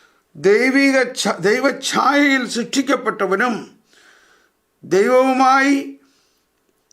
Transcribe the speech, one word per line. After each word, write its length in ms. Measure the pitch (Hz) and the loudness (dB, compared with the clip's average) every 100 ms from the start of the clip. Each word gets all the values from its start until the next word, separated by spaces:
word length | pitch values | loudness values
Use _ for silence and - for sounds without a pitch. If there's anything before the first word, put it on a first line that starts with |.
| _ _ _ 160 | _ _ _ -2
ദൈവിക 840 | 165 214 254 269 277 269 254 - | 2 2 2 2 2 2 -2 -4
ഛ-, 180 | 196 214 | -4 -2
ദൈവഛായയിൽ 1080 | 180 247 269 - - - 254 285 285 269 240 | -2 0 -2 -4 -4 -2 0 2 2 0 -2
സൃഷ്ടിക്കപ്പെട്ടവനും 1300 | 233 214 269 269 254 214 190 196 190 247 202 123 _ _ _ _ _ _ _ _ _ _ _ | -6 -4 -4 -2 -2 -4 -4 -2 -2 -2 -4 -10 _ _ _ _ _ _ _ _ _ _ _
ദൈവവുമായി 1160 | 135 180 226 254 262 262 262 269 269 277 - - _ _ _ _ _ _ _ _ _ | -2 0 2 4 2 2 2 2 2 0 -4 -16 _ _ _ _ _ _ _ _ _